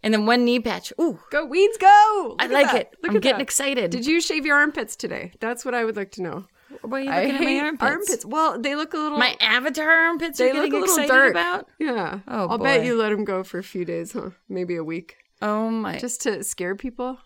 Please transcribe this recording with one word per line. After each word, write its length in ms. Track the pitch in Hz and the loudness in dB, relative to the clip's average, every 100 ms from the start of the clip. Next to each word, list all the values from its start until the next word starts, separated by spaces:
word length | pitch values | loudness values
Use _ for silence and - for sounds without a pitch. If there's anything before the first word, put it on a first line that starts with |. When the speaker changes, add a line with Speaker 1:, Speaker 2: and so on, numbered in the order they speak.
Speaker 1:
and 100 | 208 | 0
then 120 | 220 208 | 0 2
one 200 | 247 240 | 2 4
knee 140 | 247 | 2
patch. 340 | 233 180 - - | -2 -6 -10 -2
Ooh. 200 | 330 196 - | -2 -2 -6
Speaker 2:
Go, 140 | 294 302 | -4 -2
Weens, 300 | 320 415 453 | 2 2 6
go. 560 | 381 415 427 415 269 - | 8 10 8 4 -2 -4
Speaker 1:
I 40 | 247 | 0
Speaker 2:
Look 40 | |
at 0 | |
Speaker 1:
like 120 | 269 285 | 4 4
Speaker 2:
that. 40 | 247 | 2
Speaker 1:
it. 140 | - _ | -2 _
Speaker 2:
Look 80 | 339 | 0
Speaker 1:
I'm 60 | 208 | 2
Speaker 2:
at 60 | |
Speaker 1:
getting 140 | 262 214 | 2 0
Speaker 2:
that. 40 | |
Speaker 1:
excited. 480 | 277 - 277 262 180 | -2 -2 -2 -2 -2
Speaker 2:
Did 140 | 240 254 | -2 0
you 160 | 330 | 0
shave 240 | 330 311 294 | 0 -4 2
your 100 | 285 | 2
armpits 400 | 294 294 - - | 2 0 -8 -8
today? 380 | - - 175 _ | -8 -8 -12 _
That's 260 | 226 233 269 | -8 -6 -4
what 80 | 240 | -2
I 80 | |
would 120 | 226 208 | -2 -4
like 140 | 196 | -10
to 80 | - | -8
know. 240 | 180 - 190 _ _ 277 | -8 -8 -12 _ _ -16
Speaker 1:
Why 180 | 233 269 | -8 -6
are 20 | |
you 60 | 269 | -2
Speaker 2:
I 100 | 170 | 0
Speaker 1:
looking 120 | 220 277 | 0 0
at 60 | |
my 40 | 269 | 0
Speaker 2:
hate 100 | 269 | 0
Speaker 1:
armpits? 240 | 302 302 254 | -2 0 -2
Speaker 2:
armpits. 340 | 320 403 - - | -2 -4 -6 -4
Well, 340 | 302 320 - | 0 0 0
they 160 | 262 294 | -4 -4
look 180 | 311 | -4
a 40 | 330 | -6
little 200 | 302 294 | -4 0
Speaker 1:
My 180 | 247 - | 0 2
avatar 480 | 226 240 269 262 311 | 0 2 0 -2 4
armpits 480 | 330 330 330 330 277 | 4 4 0 -4 2
Speaker 2:
they 60 | 254 | 2
Speaker 1:
you're 80 | 285 | 2
getting 160 | 302 | 0
Speaker 2:
look 80 | 330 | 0
a 20 | 381 | 2
little 140 | 330 | 2
Speaker 1:
excited 100 | 294 | 4
Speaker 2:
dark. 180 | 262 269 | 6 6
Speaker 1:
about? 380 | 170 349 359 - _ | 4 0 -2 -8 _
Speaker 2:
Yeah. 400 | 311 240 170 196 - | -4 -2 -4 -8 -8
Speaker 1:
Oh, 180 | 233 180 | -4 -2
Speaker 2:
I'll 100 | 226 | 0
bet 220 | 269 262 | 2 2
Speaker 1:
boy. 60 | 247 | 2
Speaker 2:
you 100 | 233 | 0
let 140 | 214 | 0
'em 140 | 214 202 | 0 -2
go 180 | 190 | -4
for 160 | 185 180 | -4 -10
a 40 | |
few 200 | 196 190 | -8 -8
days, 300 | 175 170 170 | -6 -6 -6
huh? 160 | 247 185 - _ | -10 -10 -14 _
Maybe 300 | 190 175 170 | -6 -4 -4
a 60 | |
week. 340 | 156 165 170 _ _ _ | -4 -8 -10 _ _ _
Speaker 1:
Oh, 280 | 208 214 226 | -2 -2 -2
my. 280 | 226 208 - | -2 -4 -6
Speaker 2:
Just 220 | 247 - | -8 -4
to 220 | 254 190 196 | -4 -4 -6
scare 300 | - 180 202 | -6 -6 -6
people 420 | 262 233 247 247 | -8 -8 -10 -10